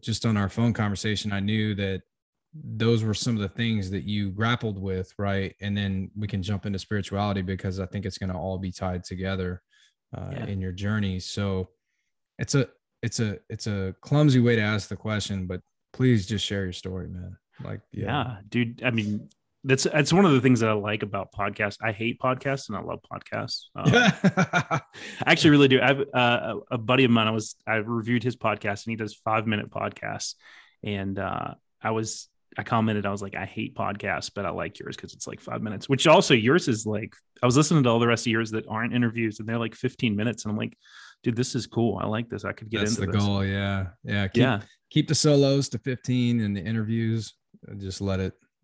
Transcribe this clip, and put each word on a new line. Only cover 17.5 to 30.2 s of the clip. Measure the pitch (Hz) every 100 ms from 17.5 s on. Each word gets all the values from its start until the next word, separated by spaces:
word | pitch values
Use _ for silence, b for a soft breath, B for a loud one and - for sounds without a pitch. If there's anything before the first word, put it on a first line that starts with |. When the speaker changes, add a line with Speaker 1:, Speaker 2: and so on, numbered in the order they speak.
| -
Speaker 1:
Like, | - 101 -
yeah. | - 101
Speaker 2:
Yeah, | 139 123 104 -
dude. | 117 117 120
I | 123
mean, | 117 104 104 - _ _ _
that's, | 135 135
that's | 180 151 139
one | 170
of | 196
the | 135
things | 131 120
that | 110
I |
like | 107 101 107
about | 104 101 95
podcasts. | - 101 104 104 -
I | 110
hate | 101 113 120
podcasts | 131 127 139 139 -
and | 98
I |
love | - 85 -
podcasts. | - - 107 110 - - 139
Um, | 151
Speaker 1:
<laughs> | 240 233 - 196 - 180 175 -
Speaker 2:
I | 131 - B B B -
actually | 160 165
really | 147 139
do. | 131
I've, | 123 139
uh, | - 127 120 120 - 101 -
a, |
a | 127
buddy | 110 127
of | 131
mine, | 117 110
I |
was, | 110 104 - -
I | 110
reviewed | 107 117 110 120
his | 120 113
podcast | 110 104 107 98 -
and |
he | 113
does | 107
five | - - 110 110
minute | 104 107
podcasts. | - 101 - - -